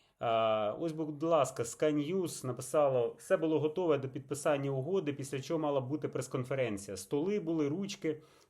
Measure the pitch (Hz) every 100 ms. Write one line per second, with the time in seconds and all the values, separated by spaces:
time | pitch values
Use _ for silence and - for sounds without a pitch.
0 | _ - 120 113 113 110 104 - 165 156
1 | 151 147 165 160 127 - 117 - 156 147
2 | 143 190 170 - 127 123 131 156 143 131
3 | 117 - - 185 156 156 151 156 175 139
4 | 127 139 - 143 165 143 139 135 139 190
5 | 147 139 131 139 131 165 151 143 123 147
6 | 147 - 127 135 127 131 123 101 101 95
7 | - 143 175 208 165 165 143 165 196 -
8 | 160 151 - _ _